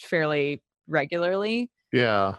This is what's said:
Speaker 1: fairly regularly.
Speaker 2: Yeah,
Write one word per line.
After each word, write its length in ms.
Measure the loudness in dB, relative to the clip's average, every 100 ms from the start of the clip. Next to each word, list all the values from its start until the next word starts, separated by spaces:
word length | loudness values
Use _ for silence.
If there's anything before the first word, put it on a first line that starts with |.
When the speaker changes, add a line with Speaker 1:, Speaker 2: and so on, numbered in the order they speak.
Speaker 1:
fairly 600 | -4 0 2 0 0 -4 -12 _ -2
regularly. 840 | -2 0 -2 -2 -2 -2 -4 -6 _ _
Speaker 2:
Yeah, 440 | 0 2 2 0